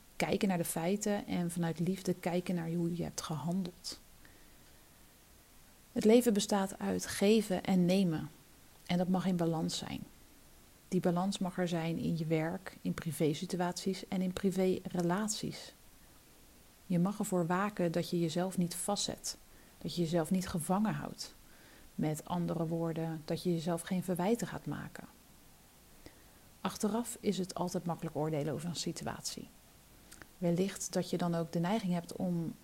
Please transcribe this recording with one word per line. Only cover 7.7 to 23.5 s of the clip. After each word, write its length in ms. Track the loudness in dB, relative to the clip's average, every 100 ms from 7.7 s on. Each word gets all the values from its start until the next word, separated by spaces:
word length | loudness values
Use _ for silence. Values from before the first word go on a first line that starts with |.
| 4 6
nemen. 440 | 4 4 0 -6 -12 -20 -20 -20 -20 -2
En 120 | 0
dat 100 | 2
mag 180 | 2 2
in 100 | 2
balans 400 | 2 0 -2 -4
zijn. 240 | -6 -8 -10 -18 -20 -20 -20 -20 -20 -20 -2
Die 120 | 2
balans 380 | 2 2 0 0
mag 200 | -2 0
er 100 | 0
zijn 300 | 0 0 0
in 200 | 0 0
je 80 | 2
werk, 500 | 2 2 -2 -8 -6
in 120 | -4
privésituaties 1120 | -2 -4 2 2 2 -2 0 0 0 -4 -4 -4
en 140 | -2
in 100 | 0
privérelaties. 1400 | 0 0 2 2 2 -2 0 2 2 0 -4 -6 -8 -14 -18 -20 -20 -20 -20 -20 -20 -20 -20 -20 -20 -2
Je 120 | 2
mag 200 | 2 2
ervoor 280 | 0 0 2
waken 460 | 2 0 0 0
dat 180 | 0 0
je 100 | 0
jezelf 380 | 2 2 0 0
niet 160 | 0
vastzet. 640 | 0 -2 -2 -2 -4 -8 -10 -16 -20 -20 -10
Dat 160 | -6
je 80 | -2
jezelf 280 | 2 2 2
niet 180 | 0 0
gevangen 460 | -2 0 2 2
houdt. 400 | 0 -4 -8 -14 -14 -20 -20 -20 -20 -12
Met 300 | -2 -2 -2
andere 420 | -4 -2 0 0 0
woorden, 560 | 0 -2 -2 -4 -6
dat 180 | -4 -2
je 100 | 0